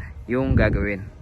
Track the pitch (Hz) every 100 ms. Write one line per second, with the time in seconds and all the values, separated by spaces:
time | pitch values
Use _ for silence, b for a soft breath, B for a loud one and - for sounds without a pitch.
0 | B B - 123 135 120 107 101 101 98
1 | 98 -